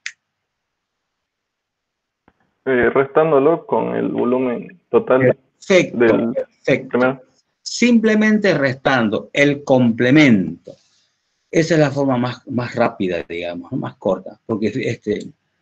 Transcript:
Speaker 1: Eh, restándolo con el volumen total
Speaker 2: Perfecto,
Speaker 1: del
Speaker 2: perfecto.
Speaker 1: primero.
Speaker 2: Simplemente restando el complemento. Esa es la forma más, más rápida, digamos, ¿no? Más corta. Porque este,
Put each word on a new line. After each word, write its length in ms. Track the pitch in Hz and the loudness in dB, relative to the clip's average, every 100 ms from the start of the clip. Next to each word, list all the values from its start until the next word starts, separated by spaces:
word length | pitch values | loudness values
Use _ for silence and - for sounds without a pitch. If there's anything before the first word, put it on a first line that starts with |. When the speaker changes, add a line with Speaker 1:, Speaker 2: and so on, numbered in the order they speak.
| - - _ _ _ _ _ _ _ _ _ _ _ _ _ _ _ _ _ _ _ _ _ _ _ _ - | -20 -20 _ _ _ _ _ _ _ _ _ _ _ _ _ _ _ _ _ _ _ _ _ _ _ _ -2
Speaker 1:
Eh, 240 | 127 117 | 0 2
restándolo 760 | 131 135 - 160 143 139 165 - | 2 0 2 2 4 2 0 -2
con 300 | 113 117 117 | -4 -2 -4
el 140 | 113 | -4
volumen 720 | 110 117 127 127 117 - - _ | -2 -2 -2 -2 -6 -10 -20 _
total 460 | 117 - 131 127 - _ _ | -2 2 2 2 0 _ _
Speaker 2:
Perfecto, 400 | - 185 156 113 | 0 2 2 2
Speaker 1:
del 340 | 117 110 117 | 2 2 0
Speaker 2:
perfecto. 560 | 113 - _ - 131 131 | -4 -8 _ -2 -2 -2
Speaker 1:
primero. 320 | 120 127 135 - _ _ _ | -2 -2 -2 -10 _ _ _
Speaker 2:
Simplemente 960 | - - 240 233 214 214 214 214 202 156 | -12 -2 2 2 2 2 2 2 2 0
restando 720 | 135 123 143 135 110 101 - | -2 -2 -2 0 0 -2 -4
el 300 | - 143 143 | 0 0 0
complemento. 1120 | - 131 123 113 123 147 147 107 82 82 - - _ _ _ _ _ _ _ | 0 2 2 2 4 6 6 4 0 -8 -16 -20 _ _ _ _ _ _ _
Esa 220 | 175 160 165 | -2 2 2
es 40 | |
la 120 | 147 | 2
forma 260 | 139 139 123 | 0 -2 0
más, 300 | 123 120 - | -2 -6 -8
más 260 | 120 120 117 | -6 -4 -2
rápida, 480 | 117 - 92 85 78 | -2 -2 -4 -4 -6
digamos, 440 | 85 87 87 85 | -8 -8 -10 -10
¿no? 60 | 131 | -10
Más 180 | 131 - | -10 -6
corta. 440 | 104 92 - 104 - | -4 -4 -6 -16 -8
Porque 220 | 107 107 | -6 -4
este, 600 | 131 120 117 - 104 - - _ _ | -4 -6 -6 -6 -8 -8 -20 _ _